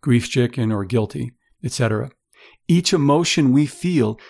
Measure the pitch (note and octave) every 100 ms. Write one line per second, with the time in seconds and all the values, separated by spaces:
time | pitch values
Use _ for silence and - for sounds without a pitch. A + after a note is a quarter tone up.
0 | - A#2+ - C3 A#2+ B2+ A2 G#2 F#2+ A#2+
1 | G#2+ D3 B2 - _ _ C#3+ - A#2 G#2+
2 | C#3 _ _ _ - _ - E3+ F3 F3+
3 | C#3+ D3+ E3+ - C3+ C3+ D3 - F3 E3
4 | A2 A2+